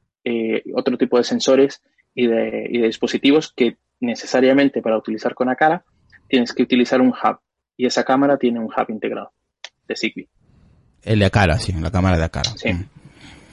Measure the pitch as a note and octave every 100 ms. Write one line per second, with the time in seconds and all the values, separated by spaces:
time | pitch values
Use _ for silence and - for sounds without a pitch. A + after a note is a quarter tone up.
0 | _ _ B2 A#2 A2+ A2 - - - B2
1 | B2 B2 A#2+ A#2+ - C3 C3+ - _ _
2 | _ - A#2+ A2+ A2 A2 A2 A#2+ A2+ A2
3 | A#2+ - C#3 D3+ - - A#2 - _ _
4 | A#2+ A2+ - C3 C3 C3+ C#3 B2 A2+ A2
5 | - A2 A#2+ - B2+ B2+ D#3 F3 - _
6 | _ - - C3 A#2+ - B2 B2 B2 C3
7 | B2+ A#2+ A2 - _ _ _ - B2 B2+
8 | A#2+ C3+ C#3+ C#3 B2 A#2 A2 - A#2 A2
9 | A2 A2+ - _ _ _ - _ - -
10 | A2+ - - _ _ _ _ _ _ _
11 | - A2 F#2+ G#2+ F#2 F#2+ - F2+ E2 F#2
12 | F#2+ E2+ D#2+ - - - A#2 F2+ F#2+ -
13 | - - - - -